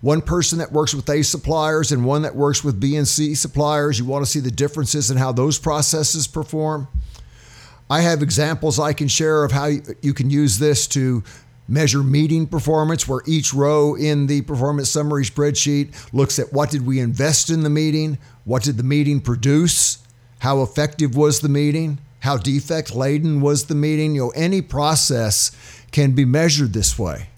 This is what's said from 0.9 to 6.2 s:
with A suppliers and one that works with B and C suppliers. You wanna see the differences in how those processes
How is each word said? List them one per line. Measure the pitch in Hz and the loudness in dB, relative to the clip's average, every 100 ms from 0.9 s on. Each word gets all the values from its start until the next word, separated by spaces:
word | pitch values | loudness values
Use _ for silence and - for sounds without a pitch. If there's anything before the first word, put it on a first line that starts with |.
with | 143 127 | -4 -2
A | 147 | 0
suppliers | 143 156 - 160 156 156 151 | 0 -2 -2 0 0 0 0
and | 139 | 0
one | 123 147 | 0 0
that | 156 | -2
works | 127 143 139 | -2 0 0
with | 147 101 | -2 -2
B | 139 151 | 0 0
and | 143 | 0
C | - 151 | 0 -2
suppliers. | 147 139 135 147 151 147 151 | -2 -4 -2 0 0 0 0
You | |
wanna | 127 139 139 | -2 -2 -2
see | 156 | -2
the | 127 | -4
differences | 107 143 147 135 151 127 | -2 -2 -2 -2 -2 0
in | 131 | 0
how | 131 | 0
those | 123 135 147 | 0 0 0
processes | - 151 147 160 147 165 | -2 0 0 0 -2 -2